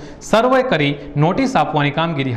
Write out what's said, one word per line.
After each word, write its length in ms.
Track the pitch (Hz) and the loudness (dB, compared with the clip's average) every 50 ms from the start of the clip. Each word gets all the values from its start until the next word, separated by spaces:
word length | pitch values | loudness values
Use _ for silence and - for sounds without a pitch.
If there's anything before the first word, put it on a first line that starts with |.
| - - - - | -12 -16 -16 -16
survey 400 | - - - 214 240 254 262 262 254 | -4 0 2 2 4 4 2 2 2
કરી 320 | - 180 156 147 143 143 143 - - - | 2 0 0 0 0 -2 -4 -8 -6 -2
notice 380 | 143 151 165 190 - 269 247 - | 0 2 2 2 2 0 0 2
આપવાની 380 | 170 151 - - 151 143 143 139 - | 0 0 0 0 0 0 0 0 -2
કામગીરી 360 | 165 170 165 139 135 135 120 | -2 -2 -2 -4 -4 -2 -2